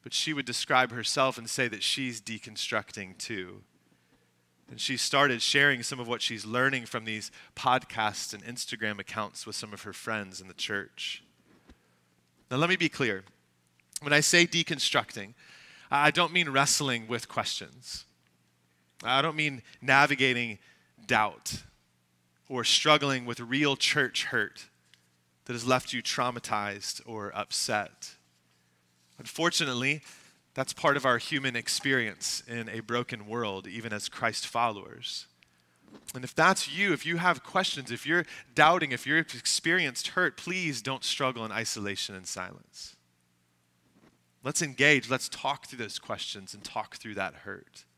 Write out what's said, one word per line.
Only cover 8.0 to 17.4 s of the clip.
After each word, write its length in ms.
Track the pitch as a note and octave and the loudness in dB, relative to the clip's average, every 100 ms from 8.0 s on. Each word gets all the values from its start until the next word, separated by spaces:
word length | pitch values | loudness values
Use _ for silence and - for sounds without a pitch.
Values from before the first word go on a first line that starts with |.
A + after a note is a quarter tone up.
| G#2+ F#2 - | 0 -2 -8
and 100 | G#2 | -10
Instagram 560 | G#2 A#2+ - A#2 A2 G2+ | -12 -10 -8 -4 -4 -4
accounts 460 | G2 A2+ G#2 - - | -6 -6 -6 -8 -10
with 100 | - | -10
some 160 | A2 | -10
of 120 | G2+ | -12
her 100 | G#2+ | -12
friends 480 | F2+ - A2 G2 F#2 | -10 -4 -4 -6 -12
in 60 | F#2+ | -16
the 60 | |
church. 680 | F2 - G2+ - - - - _ _ _ _ _ - _ _ _ _ _ _ _ | -10 -4 -4 -4 -10 -8 -10 _ _ _ _ _ -20 _ _ _ _ _ _ _
Now, 60 | B2+ | 0
let 120 | E3+ | 2
me 60 | F#3 | 2
be 140 | E3 | 0
clear. 340 | - B2 G2 F#2+ _ _ _ _ _ _ - | 2 0 -2 -8 _ _ _ _ _ _ -10
When 120 | C#3+ | 2
I 60 | D3 | 4
say 260 | D3+ F3 F3 | 6 6 6
deconstructing, 920 | E3+ D#3+ D3 - C#3 A2 - G2+ A#2+ - - - - - | 2 -2 0 2 2 0 -10 -12 -14 -20 -20 -20 -20 -2
I 220 | C#3+ D3+ | 4 6
don't 220 | E3 E3+ | 6 2
mean 160 | F3+ D#3+ | 2 2
wrestling 580 | C3+ C#3 - C#3+ A#2+ A2 | 4 4 4 2 -2 -2
with 220 | A#2+ - | -4 -2
questions. 760 | - | -4